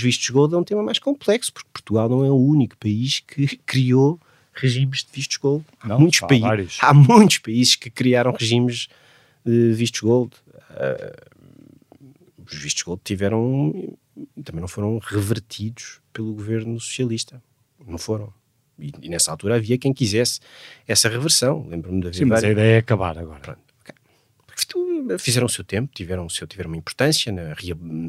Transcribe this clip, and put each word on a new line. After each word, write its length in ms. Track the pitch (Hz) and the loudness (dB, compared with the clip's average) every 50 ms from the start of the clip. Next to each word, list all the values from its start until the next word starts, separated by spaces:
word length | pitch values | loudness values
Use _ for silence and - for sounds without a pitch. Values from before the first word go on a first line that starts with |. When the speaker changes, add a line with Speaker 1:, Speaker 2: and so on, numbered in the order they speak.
Speaker 1:
vistos 260 | 113 123 120 - - - | 0 0 0 0 -2 0
gold 240 | 120 135 147 151 170 | 2 4 4 4 2
é 20 | 175 | 0
um 60 | 180 | -2
tema 180 | - 208 208 | -2 -2 -4
mais 160 | 214 214 233 - | -2 -2 -4 -4
complexo, 560 | - 285 285 - - - 208 247 - - - | -2 -4 -4 -2 0 0 0 0 -2 -6 -10
porque 160 | - - _ | -12 -16 _
Portugal 380 | - - - - 101 110 110 117 | -18 -16 -6 -2 0 0 2 2
não 160 | 123 131 139 | 2 2 2
é 60 | 135 | 4
o 40 | 139 | 4
único 400 | 131 127 143 156 151 123 - - - | 4 4 4 4 4 2 0 -2 -4
país 420 | - 107 104 110 123 139 - - | -4 -2 -2 0 -2 -2 -4 -6
que 380 | - - - 139 143 139 - - | -8 -8 -4 -2 -2 -2 -2 -6
<laughs> 60 | _ | _
criou 560 | - - 131 131 127 123 131 135 143 170 170 _ _ _ _ _ _ | -4 0 0 2 4 4 6 6 4 2 0 _ _ _ _ _ _
regimes 520 | - - - 131 120 127 139 131 135 - - | -8 -4 -2 0 0 0 -2 -2 -2 -6 -10
de 80 | _ - | _ -10
vistos 240 | 139 139 - - - | -12 -10 -8 -6 -4
gold. 260 | - 139 143 151 151 _ _ _ | -2 -2 -2 -2 -4 _ _ _
Há 100 | - 110 | -8 0
Speaker 2:
Não, 100 | 104 131 | 4 6
Speaker 1:
muitos 240 | 156 175 - - - | 6 6 4 2 2
Speaker 2:
há 40 | 98 | 4
Speaker 1:
paí-, 120 | 139 117 | 4 4
Speaker 2:
vários. 380 | 104 104 110 101 95 - - - | 4 2 0 0 -2 -4 -4 0
Speaker 1:
há 120 | - 139 143 | 4 6 8
muitos 440 | 147 143 - 233 - 214 180 - - | 8 10 10 10 10 8 8 6 2
países 380 | - 113 110 120 127 - - | -4 -2 0 2 2 2 2
que 140 | - - 123 | 0 -4 -6
criaram 400 | - - 127 127 123 120 120 127 | -4 -2 2 2 4 4 2 2
regimes 560 | 123 - 120 110 117 120 120 123 120 113 - - _ _ _ _ _ _ _ _ _ _ - | 0 -2 0 0 2 2 2 2 -2 -4 -8 -12 _ _ _ _ _ _ _ _ _ _ -2
de 260 | 117 117 120 117 117 113 | 0 2 4 4 4 2
vistos 280 | 110 117 113 - - | 2 0 -2 -2 -2
gold. 300 | 107 110 120 123 120 110 - - _ _ - - - - | 0 2 2 2 2 -2 -8 -16 _ _ -20 -20 -20 -18
Ah, 440 | - - 67 67 64 - 50 - - - - - _ _ - 50 50 50 50 - - _ _ _ - - 139 131 135 _ 180 _ _ - 92 - | -10 -6 -4 -4 -4 -6 -8 -14 -18 -20 -20 -20 _ _ -20 -20 -20 -20 -20 -20 -20 _ _ _ -20 -20 -20 -20 -20 _ _ _ _ -20 -20 -18
os 60 | - 147 | -16 -12
vistos 240 | 143 147 - - - | -10 -10 -10 -8 -8
gold 180 | - 87 95 - | -10 -10 -10 -8
tiveram, 920 | - 101 90 98 101 110 113 117 127 131 135 147 156 - 190 - - - - _ _ _ - - - _ - 143 | -8 -6 -4 -2 -2 -2 -2 -2 -2 -2 -2 -2 -4 -4 -6 -10 -14 -16 -18 _ _ _ -20 -20 -18 _ -18 -16
também 180 | - 82 82 | -14 -12 -10
não 60 | 87 90 | -10 -10
foram 320 | - 104 104 107 113 113 | -8 -6 -4 -4 -4 -6
revertidos 1000 | - - 104 104 101 101 113 101 - - - - 104 110 120 - - - - - _ _ | -6 -6 -4 -4 -2 -2 -4 -4 -6 -10 -12 -10 -10 -10 -10 -12 -16 -20 -20 -20 _ _
pelo 220 | - 113 110 110 107 | -12 -10 -8 -8 -8
governo 460 | 107 101 107 110 113 113 113 117 117 | -8 -6 -6 -4 -4 -4 -6 -8 -10
socialista. 640 | - - - - 131 120 113 113 - - 135 127 _ _ _ _ _ _ _ _ 156 | -10 -10 -6 -4 -4 -4 -4 -6 -8 -10 -14 -20 _ _ _ _ _ _ _ _ -16
Não 120 | 107 - - | -14 -12 -10
foram. 360 | - - 110 107 104 104 101 _ _ _ _ _ _ _ _ - | -6 -6 -6 -6 -8 -10 -16 _ _ _ _ _ _ _ _ -16
E, 120 | 147 143 139 - | -14 -14 -14 -14
e 80 | - 160 | -12 -8
nessa 220 | 170 165 - - | -4 -2 -2 -4
altura 240 | 82 80 - 101 117 | -4 -4 -2 -2 0
havia 220 | 120 110 101 123 127 | 0 0 0 -2 -2
quem 160 | - 139 135 | 0 -2 -2
quisesse 460 | - 131 101 95 113 123 - - - _ - - - - - - - _ - | 0 -2 0 0 0 0 -2 -4 -8 _ -18 -20 -20 -20 -20 -20 -12 _ -2
essa 200 | 110 - - 113 | 2 2 2 2
reversão. 580 | 110 120 143 160 160 - - - 160 156 - 78 | 2 -2 -2 0 0 2 2 0 0 -2 -4 -8
Lembro-me 320 | 85 85 80 90 92 95 | -10 -10 -8 -6 -4 -4
de 60 | 87 87 | -4 -4
haver 100 | 85 90 | -2 0
Speaker 2:
Sim, 80 | 143 | 2
mas 160 | 127 113 110 | 2 4 4
Speaker 1:
vários 160 | 101 104 107 104 | 2 2 2 4
Speaker 2:
a 40 | |
ideia 140 | 107 110 113 | 6 6 6
é 20 | 113 | 6
acabar 380 | 110 - 113 95 92 87 80 82 | 4 2 0 0 0 -2 -4 -6
agora. 220 | 82 80 78 76 | -10 -14 -14 -16
Speaker 1:
Pronto, 200 | - 80 76 - _ _ _ _ | -16 -16 -16 -18 _ _ _ _
ok. 140 | _ - - _ _ _ _ _ _ _ _ _ _ | _ -20 -20 _ _ _ _ _ _ _ _ _ _
Porque 720 | _ - - - - - 359 359 359 349 320 269 226 185 185 | _ -10 -8 -8 -6 -4 -4 -4 -4 -4 -4 -4 -4 -6 -4
fizeram 260 | - 135 117 123 123 | -2 -2 0 0 0
o 40 | 107 | 0
seu 140 | - - 95 | -2 -6 -8
tempo, 280 | - 95 101 135 143 - | -6 -6 -4 -4 -6 -8
tiveram 320 | - 92 82 92 90 85 | -12 -10 -8 -8 -8 -8
o 40 | 82 | -8
seu, 160 | - - 82 80 | -10 -10 -12 -12
tiveram 220 | - 95 87 82 | -12 -12 -10 -10
uma 80 | 80 82 | -10 -10
importância 540 | 78 - - - 127 151 156 - - 117 | -10 -10 -4 -2 0 0 0 0 -2 -4
na 220 | 98 90 85 78 76 | -6 -8 -8 -10 -10
rea-, 240 | - 92 90 85 80 87 82 80 80 85 | -10 -10 -10 -10 -10 -10 -10 -10 -8 -8